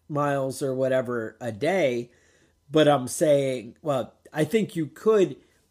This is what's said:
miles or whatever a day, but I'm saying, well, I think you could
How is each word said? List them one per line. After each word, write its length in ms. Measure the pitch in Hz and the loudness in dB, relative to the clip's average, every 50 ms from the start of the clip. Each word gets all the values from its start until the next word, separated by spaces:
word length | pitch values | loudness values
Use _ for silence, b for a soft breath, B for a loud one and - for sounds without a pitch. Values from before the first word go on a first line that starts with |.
| _ - | _ -6
miles 520 | 151 143 147 143 139 139 135 135 127 - | -4 -2 0 0 0 -2 -2 -4 -6 -4
or 140 | 151 135 131 | -4 -4 -2
whatever 640 | 127 131 131 131 131 123 117 120 117 110 110 - - | 0 0 2 2 0 0 0 -4 -4 -4 -6 -10 -10
a 120 | 123 120 107 | -10 -10 -8
day, 580 | 98 135 160 190 190 165 131 123 117 120 - b b b b b b b b b b _ - | -4 -2 -2 0 2 0 0 0 -2 -6 -8 b b b b b b b b b b _ -2
but 180 | 139 156 151 147 | 2 4 6 6
I'm 180 | 143 135 127 | 4 2 0
saying, 680 | 120 - - 175 151 143 139 139 135 131 123 101 120 - _ | -4 -4 0 2 4 4 4 2 0 -4 -6 -8 -12 -18 _
well, 340 | - 156 139 127 110 - _ _ _ - - | -6 -4 -2 -2 -4 -6 _ _ _ -10 -4
I 120 | 151 156 | -4 -2
think 300 | 147 - 220 196 - - | 0 0 0 0 0 -4
you 120 | 165 160 | -6 -6
could 500 | 131 - - - 214 220 208 185 151 131 - b b b b b b | -6 -6 -4 0 2 4 4 4 2 -2 -10 b b b b b b